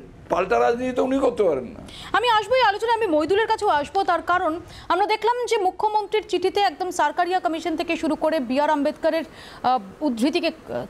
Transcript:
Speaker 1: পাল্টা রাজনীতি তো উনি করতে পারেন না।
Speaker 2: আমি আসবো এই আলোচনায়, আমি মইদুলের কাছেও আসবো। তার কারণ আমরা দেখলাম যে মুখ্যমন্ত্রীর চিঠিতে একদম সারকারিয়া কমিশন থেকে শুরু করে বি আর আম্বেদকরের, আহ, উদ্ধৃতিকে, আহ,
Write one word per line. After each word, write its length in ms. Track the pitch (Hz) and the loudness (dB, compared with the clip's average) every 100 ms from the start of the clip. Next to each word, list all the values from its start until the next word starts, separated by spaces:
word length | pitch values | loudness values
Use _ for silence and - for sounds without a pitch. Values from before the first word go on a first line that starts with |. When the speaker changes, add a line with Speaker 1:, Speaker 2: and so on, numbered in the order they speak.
| - - - | -18 -18 -2
Speaker 1:
পাল্টা 320 | 170 185 233 | 0 2 2
রাজনীতি 320 | 240 240 254 | 2 2 -2
তো 120 | 247 | 0
উনি 140 | 262 269 | 0 2
করতে 240 | 269 233 | 2 2
পারেন 220 | 190 135 | 2 0
না। 160 | 113 73 - - - | -4 -12 -16 -16 -4
Speaker 2:
আমি 160 | 370 480 | 0 2
আসবো 260 | 440 403 | 2 4
এই 80 | 523 | 4
আলোচনায়, 340 | 466 403 453 453 | 4 2 0 0
আমি 100 | 440 | 2
মইদুলের 400 | 302 311 392 427 | 2 2 2 2
কাছেও 220 | 440 415 | 0 2
আসবো। 360 | 294 285 392 | 0 0 -2
তার 180 | 392 339 | 0 0
কারণ 380 | 330 359 349 339 - - - | 2 0 0 -4 -8 -10 -2
আমরা 180 | 339 403 | 0 2
দেখলাম 400 | 427 440 480 453 | 2 0 0 0
যে 100 | 453 | 0
মুখ্যমন্ত্রীর 720 | 370 359 427 427 403 427 - | 0 0 0 0 -2 -4 -2
চিঠিতে 320 | 359 370 381 | -2 0 0
একদম 300 | 392 294 370 | 0 0 -4
সারকারিয়া 500 | 359 294 - 349 370 | -2 0 0 0 0
কমিশন 360 | 349 320 349 320 | -2 -4 -4 -4
থেকে 200 | 339 330 | -4 -2
শুরু 180 | 330 | -2
করে 260 | 311 311 320 | -2 0 -2
বি 200 | 233 262 | 0 0
আর 100 | 294 | 2
আম্বেদকরের, 540 | 302 285 302 330 320 285 - - - | 2 0 -2 -2 -2 -4 -12 -20 -6
আহ, 180 | 247 254 190 - | -2 -2 -4 -6
উদ্ধৃতিকে, 480 | 302 226 277 285 262 | -4 0 0 0 -2
আহ, 380 | - - 240 | -4 -8 -10